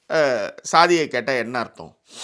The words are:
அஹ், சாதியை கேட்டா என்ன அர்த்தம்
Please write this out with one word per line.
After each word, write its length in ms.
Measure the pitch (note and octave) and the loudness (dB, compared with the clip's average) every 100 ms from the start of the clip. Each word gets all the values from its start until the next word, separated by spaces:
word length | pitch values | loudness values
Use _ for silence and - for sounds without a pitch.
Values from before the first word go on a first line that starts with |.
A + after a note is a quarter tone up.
| - | -4
அஹ், 420 | D#3+ C#3+ A#2 F#2+ - | 0 0 0 -4 -10
சாதியை 460 | - E3 F3 E3+ C#3 | 0 4 4 4 0
கேட்டா 240 | B2 A#2 | -4 -2
என்ன 260 | B2+ A2+ B2 | -4 -4 -6
அர்த்தம் 380 | A2 - E2 _ _ - | -8 -12 -20 _ _ -16